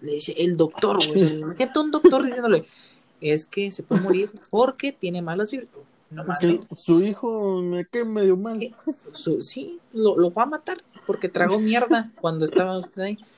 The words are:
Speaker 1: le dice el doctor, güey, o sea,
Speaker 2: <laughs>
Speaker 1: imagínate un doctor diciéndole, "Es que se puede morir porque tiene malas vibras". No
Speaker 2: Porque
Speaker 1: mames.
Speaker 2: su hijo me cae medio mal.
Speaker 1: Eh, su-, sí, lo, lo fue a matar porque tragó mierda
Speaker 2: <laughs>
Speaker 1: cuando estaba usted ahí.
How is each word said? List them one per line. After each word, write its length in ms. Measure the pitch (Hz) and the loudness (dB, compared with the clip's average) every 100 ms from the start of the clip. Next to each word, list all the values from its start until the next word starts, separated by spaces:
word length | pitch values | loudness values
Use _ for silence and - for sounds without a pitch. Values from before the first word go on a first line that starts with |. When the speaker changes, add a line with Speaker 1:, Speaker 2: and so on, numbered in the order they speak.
Speaker 1:
le 120 | 151 | -8
dice 200 | 147 - - | -6 -6 -2
el 200 | 175 165 | 0 4
doctor, 400 | 160 - 214 202 | 2 2 0 2
güey, 260 | 156 156 | 2 4
o 40 | 165 | 4
sea, 100 | 156 | 2
Speaker 2:
<laughs> 20 | |
Speaker 1:
imagínate 400 | 156 175 254 302 | -6 -2 -2 0
un 120 | 302 | 0
doctor 320 | 294 349 262 | 4 4 4
diciéndole, 420 | 269 247 240 165 - _ - _ _ _ | 0 -2 0 0 0 _ -20 _ _ _
"Es 240 | 151 151 - | -2 -2 -2
que 260 | - 202 | -6 -6
se 120 | 190 | -8
puede 180 | 175 202 | 0 0
morir 280 | 190 180 208 - - | 2 0 0 -6 -4
porque 420 | 202 262 262 277 | 2 2 0 -6
tiene 300 | 277 180 175 | -6 -6 -6
malas 300 | 170 175 214 | -4 -4 -4
vibras". 180 | 269 233 - - _ _ | -6 -12 -20 -20 _ _
No 140 | 156 147 | -12 -6
Speaker 2:
Porque 220 | 175 175 | 0 2
Speaker 1:
mames. 200 | 170 - 165 | 2 -2 -10
Speaker 2:
su 260 | - 170 | 2 4
hijo 580 | 202 202 240 220 202 185 | 4 -2 -4 -2 -2 -2
me 240 | 175 175 175 | -2 -4 -4
cae 180 | 240 | -4
medio 320 | 233 214 196 185 | -4 2 4 2
mal. 260 | 214 226 | 0 -6
Speaker 1:
Eh, 100 | 233 - - - - | -8 -8 -8 -8 -12
su-, 280 | - - 156 | -10 -4 -4
sí, 360 | - 262 269 349 _ | -4 -10 -12 -14 _
lo, 240 | 226 214 185 | 0 2 4
lo 140 | 175 | 2
fue 100 | 180 | 2
a 40 | 247 | -2
matar 360 | 302 - 370 _ - - | -2 -8 -12 _ -16 -6
porque 240 | - 185 | -4 -2
tragó 300 | 180 180 208 | 0 2 2
mierda 520 | 214 233 240 226 220 - | 2 2 2 -2 -4 -6
Speaker 2:
<laughs> 60 | |
Speaker 1:
cuando 240 | 170 160 156 | -4 -2 0
estaba 320 | 180 185 185 | 2 0 -2
usted 220 | 170 196 | -8 -8
ahí. 160 | 190 214 - | -6 -8 -12